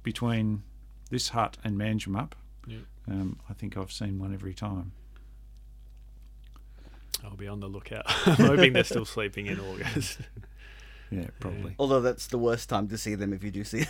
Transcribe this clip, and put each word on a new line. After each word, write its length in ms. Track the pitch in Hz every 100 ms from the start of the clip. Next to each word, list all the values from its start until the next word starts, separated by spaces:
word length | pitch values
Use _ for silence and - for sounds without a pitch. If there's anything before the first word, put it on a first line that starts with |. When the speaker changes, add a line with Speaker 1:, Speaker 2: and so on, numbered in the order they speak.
Speaker 1:
between 600 | 120 110 120 113 107 104 - - - - -
this 180 | 123 -
hut 260 | 117 104 -
and 140 | 110 101
Manjimup, 540 | 107 110 101 98 131 - - - -
Speaker 2:
Yeah. 120 | 113 117 - -
Speaker 1:
um, 300 | 98 92 - -
I 40 |
think 220 | 101 104 98
I've 160 | 95
seen 260 | - 104 98
one 160 | 98
every 200 | 98 98
time. 380 | 92 104 95 95 - - - - - - - - - - - - - - - - - - - - - - -
Speaker 2:
I'll 120 | 104 98
be 100 | 101
on 120 | 101
the 80 | 98
lookout. 360 | 95 - 110 -
<laughs> 200 | - -
I'm 80 | 147 -
hoping 260 | 139 135
they're 120 | 123
still 200 | 113 120
sleeping 420 | 110 113 104 104 101
in 140 | 98
August. 580 | 95 95 120 135 - -
<laughs> 60 | - - - - - - - - -
Speaker 1:
Yeah, 160 | 95 85 -
probably. 340 | 98 101 98 95
Speaker 3:
Although 220 | 139 135
that's 280 | 123 120 -
the 100 | 123
worst 320 | 117 117 -
time 180 | 107 101
to 80 | 110
see 180 | 110 104
them 180 | 101
if 100 | 98
you 60 | 104
do 140 | 95
see 200 | 104 113 156